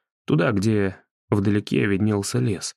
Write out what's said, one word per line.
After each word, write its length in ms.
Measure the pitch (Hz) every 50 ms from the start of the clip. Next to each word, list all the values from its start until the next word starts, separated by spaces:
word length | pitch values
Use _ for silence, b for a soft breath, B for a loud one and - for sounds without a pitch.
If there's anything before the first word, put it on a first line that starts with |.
| _ _ _ _ _
туда, 280 | - 151 156 170 139 110
где 440 | 95 95 113 110 104 98 95 95 - _ _ _ _ _ _
вдалеке 560 | 110 104 98 107 101 104 101 - - 135 120
виднелся 540 | 104 101 92 107 110 107 101 101 - - 123
лес. 360 | 123 120 95 76 - - -